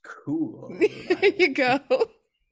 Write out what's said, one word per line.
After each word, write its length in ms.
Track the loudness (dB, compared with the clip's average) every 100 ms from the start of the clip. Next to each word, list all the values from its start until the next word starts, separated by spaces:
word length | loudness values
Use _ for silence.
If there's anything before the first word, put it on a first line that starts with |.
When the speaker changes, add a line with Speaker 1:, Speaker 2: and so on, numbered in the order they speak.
Speaker 1:
cool. 680 | -18 -16 -6 -4 -4 -8 -14 -2
Speaker 2:
<laughs> 40 |
There 520 | -2 -2 -4 2 2 4
you 120 | 0
go. 300 | 2 2 2 0 0 0 _ _ _ _